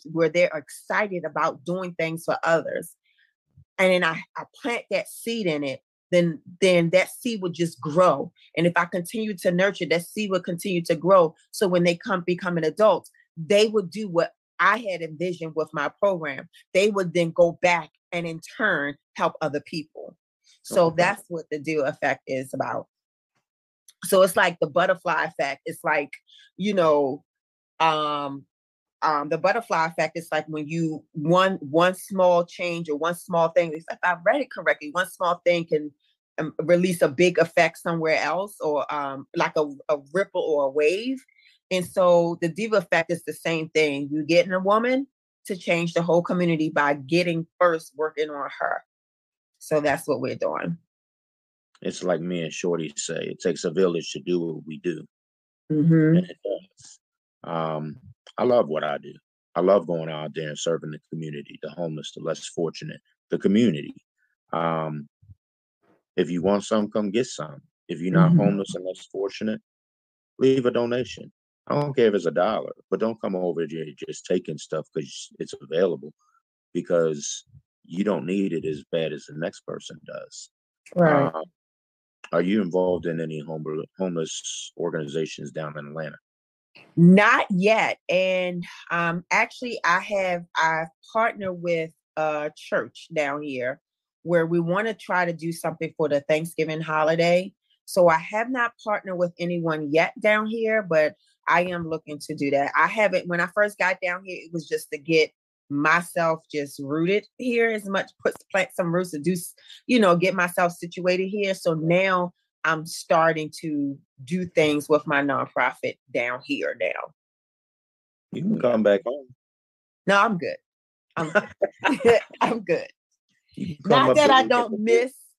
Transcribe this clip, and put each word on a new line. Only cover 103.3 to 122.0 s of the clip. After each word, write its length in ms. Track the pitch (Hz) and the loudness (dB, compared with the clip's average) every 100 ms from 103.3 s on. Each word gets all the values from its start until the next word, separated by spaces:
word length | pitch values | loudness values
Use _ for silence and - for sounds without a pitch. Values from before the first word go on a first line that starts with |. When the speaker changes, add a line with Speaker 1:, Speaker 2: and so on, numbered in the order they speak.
| 175 | -2
Speaker 1:
I 60 | 180 | -2
first 240 | 208 208 208 | 0 0 0
got 200 | 180 190 | -2 -2
down 220 | 180 180 | -4 -6
here, 140 | 196 175 | -8 -14
it 80 | 165 | -10
was 140 | 170 151 | -10 -6
just 220 | 156 - | -8 -8
to 60 | 151 | -10
get 320 | 143 160 156 _ _ _ - | 0 2 2 _ _ _ -8
myself 720 | 143 156 165 175 175 165 160 _ | 0 2 2 0 -2 0 0 _
just 280 | 151 143 - | -8 -6 -8
rooted 440 | 139 151 170 202 - - | -6 -2 0 0 -4 -10
here 300 | 254 240 233 | -4 0 0
as 180 | 220 196 | -2 -4
much, 220 | 190 - _ | -4 -6 _
put, 120 | - - _ | -6 -6 _
plant 200 | 196 185 | -2 -2
some 180 | - 175 | -2 -2
roots 220 | 170 185 | 0 -2
and 80 | 156 | -4
do, 80 | 147 | -2
s-, 220 | 185 - - - - - | -2 -4 -16 -20 -12 0
you 140 | 247 | 4
know, 160 | 202 175 | 4 4
get 180 | 185 | 2
myself 380 | 185 175 175 175 | 0 0 2 0
situated 560 | 170 175 180 180 180 190 | 0 -12 -6 -2 0 -2
here. 260 | 208 196 | -2 -4
So 200 | 190 180 | -2 -2
now 580 | 160 160 175 190 185 180 - _ _ | -2 2 2 2 0 -2 -8 _ _
I'm 200 | 156 160 160 | -2 -2 -4
starting 680 | - - 175 165 156 156 - | -8 0 4 4 2 -4 -8
to 360 | 165 147 143 139 _ - | -6 -4 -4 -6 _ -18
do 220 | 127 180 180 | -6 -4 -2
things 420 | - 156 147 143 | 2 2 2 2
with 180 | 151 160 | 0 2
my 160 | 143 | 0
nonprofit 760 | 143 131 123 - 123 - 127 - _ | 0 0 -2 0 0 -2 -8 -8 _
down 280 | 131 120 123 | -4 -4 -6
here 320 | - 135 71 117 | -6 -6 -4 -4
now. 320 | 90 - - _ _ _ _ _ _ _ _ _ _ _ - | -4 -4 -10 _ _ _ _ _ _ _ _ _ _ _ -14
Speaker 2:
You 100 | - | -6
can 140 | 175 220 | -2 0
Speaker 1:
Yeah. 40 | |
Speaker 2:
come 220 | 123 117 | 2 2
back 200 | 104 101 - | 4 4 2
home. 220 | 143 131 - _ _ _ _ _ _ - | -8 -10 -20 _ _ _ _ _ _ 2
Speaker 1:
No, 120 | 196 | 2
I'm 180 | 220 190 | 4 0
good. 180 | 127 - _ _ _ _ _ - | -6 -8 _ _ _ _ _ -8
I'm 140 | 160 | -2
good. 880 | 160 214 - - - 381 277 | 0 -2 -6 -6 -4 -2 2